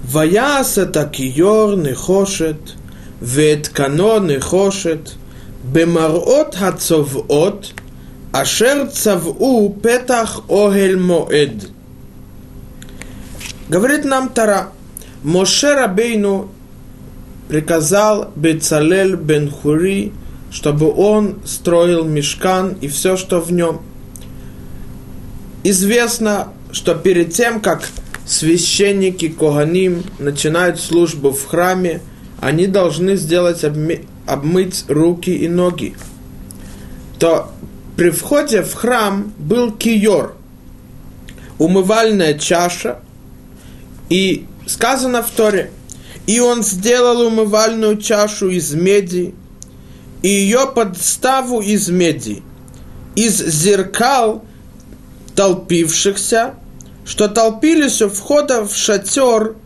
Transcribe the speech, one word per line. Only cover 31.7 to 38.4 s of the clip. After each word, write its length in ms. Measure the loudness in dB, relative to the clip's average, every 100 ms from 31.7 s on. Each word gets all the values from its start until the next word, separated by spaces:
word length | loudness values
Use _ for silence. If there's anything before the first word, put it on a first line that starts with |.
| 2 0 -4 -10 -18 -18 -6
они 260 | -2 2 2
должны 480 | 2 2 2 0 0
сделать 480 | 2 2 2 0
обме-, 420 | -2 -2 -2 -4 -6 -16 -6
обмыть 580 | -4 0 2 0 -4 -2
руки 440 | 2 2 2 -2
и 140 | 0 0
ноги. 480 | 2 0 0 -8 -10 -16 -16 -18 -16 -16 -16 -16 -16 -16 -16 -16 0
То 340 | 2 2 0 -14 -16 -16 -12 2
при 140 | 2
входе 520 | 2 0 2